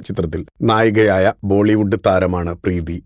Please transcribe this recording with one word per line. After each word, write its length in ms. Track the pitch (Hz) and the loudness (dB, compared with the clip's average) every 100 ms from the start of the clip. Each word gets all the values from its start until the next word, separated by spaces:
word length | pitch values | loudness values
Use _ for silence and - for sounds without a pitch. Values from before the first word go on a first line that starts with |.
ചിത്രത്തിൽ 400 | - 98 82 80 - - | -4 -6 -6 -6 -10 -4
നായികയായ 640 | 117 110 113 107 107 95 98 - | 0 2 2 4 4 4 2 0
ബോളിവുഡ് 540 | 98 98 107 107 101 110 104 | -2 2 2 2 0 0 0
താരമാണ് 480 | 92 92 90 85 | 2 0 -2 -4
പ്രീതി 440 | 85 98 90 82 85 | -6 -4 -4 -6 -8